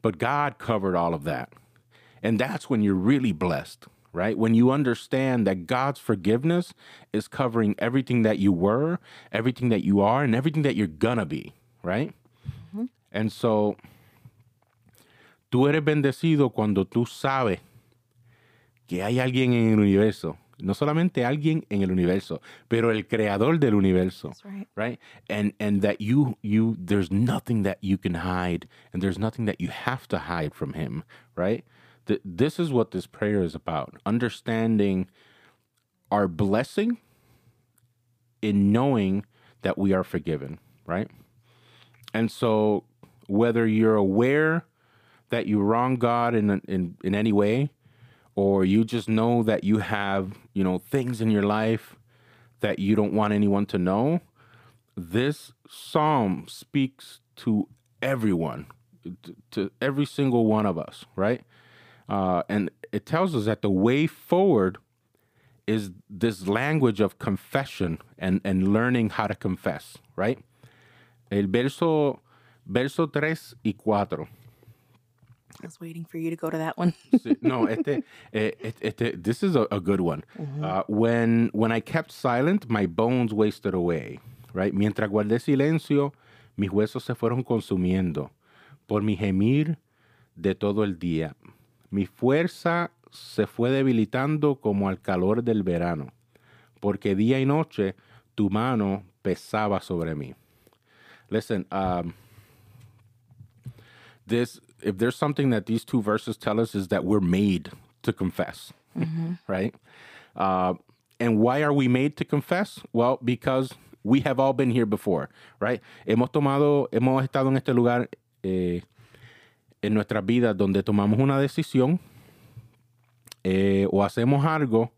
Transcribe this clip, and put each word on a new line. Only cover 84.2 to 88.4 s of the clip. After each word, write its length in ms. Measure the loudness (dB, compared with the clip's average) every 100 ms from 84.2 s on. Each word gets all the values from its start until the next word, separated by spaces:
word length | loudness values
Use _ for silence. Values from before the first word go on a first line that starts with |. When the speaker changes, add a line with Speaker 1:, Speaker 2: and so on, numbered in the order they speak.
| -18 -20 -12
Speaker 1:
right? 180 | -2 -2
"Mientras 380 | 2 0 0 0
guardé 300 | 0 0 0
silencio, 720 | 0 0 2 0 0 0 0 -6 _ -20 -20 -6
mis 140 | -2
huesos 320 | 0 -2 -4
se 100 | -8
fueron 280 | -4 -2 -2
consumiendo 840 | -2 -2 -2 -2 0 0 0 -4 -8 _